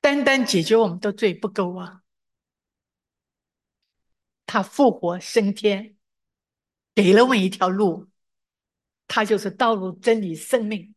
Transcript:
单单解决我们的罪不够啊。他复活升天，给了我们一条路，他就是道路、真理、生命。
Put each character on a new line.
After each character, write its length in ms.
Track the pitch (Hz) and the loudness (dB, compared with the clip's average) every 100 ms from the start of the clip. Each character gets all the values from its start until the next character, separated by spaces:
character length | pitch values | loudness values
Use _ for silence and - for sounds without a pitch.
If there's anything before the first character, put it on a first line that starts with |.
单 220 | 285 285 | 2 2
单 220 | 277 269 233 | 0 0 0
解 160 | 190 | -2
决 140 | 165 220 | 2 2
我 120 | 214 | 2
们 120 | 175 | -2
的 140 | 208 | -6
罪 200 | 202 214 | -2 -2
不 140 | 170 208 | -2 -8
够 280 | 190 180 185 | -4 -6 -6
啊。 260 | 180 - _ _ _ _ _ _ _ _ _ _ _ _ _ _ _ _ _ _ _ _ _ _ _ _ - | -14 -20 _ _ _ _ _ _ _ _ _ _ _ _ _ _ _ _ _ _ _ _ _ _ _ _ -6
他 160 | 220 | -6
复 300 | 190 - 269 | -6 2 2
活 280 | 190 175 180 | 2 -6 -6
升 340 | - 226 202 | -2 0 0
天， 420 | 202 208 196 214 _ _ _ _ _ _ _ _ _ _ | 0 -2 -2 -6 _ _ _ _ _ _ _ _ _ _
给 200 | - 190 | 0 4
了 100 | 202 | 6
我 60 | 254 | 6
们 120 | 226 | 2
一 60 | 185 | 0
条 200 | - 185 | -2 -2
路， 400 | 190 208 - - _ _ _ _ _ _ _ _ _ _ | 0 -2 -2 -12 _ _ _ _ _ _ _ _ _ _
他 160 | - | -4
就 140 | 214 208 | 0 -2
是 120 | 202 | -2
道 240 | - 240 | -2 0
路、 180 | 214 185 | 0 -4
真 280 | 170 247 226 | -4 0 0
理、 140 | 190 160 | -2 -10
生 300 | - 254 214 | -2 -2 -2
命。 280 | 214 185 | -8 -12